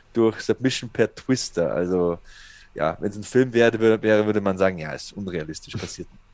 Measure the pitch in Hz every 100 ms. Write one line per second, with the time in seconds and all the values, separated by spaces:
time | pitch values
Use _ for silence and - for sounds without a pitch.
0 | _ 117 113 - - 110 127 - 120 -
1 | 110 - - 131 - - 78 58 90 92
2 | 87 85 - - - - - - 78 -
3 | 101 104 101 127 131 117 117 113 110 110
4 | 110 107 107 107 98 92 98 90 78 67
5 | - - 95 85 78 78 - - 87 -
6 | 85 - _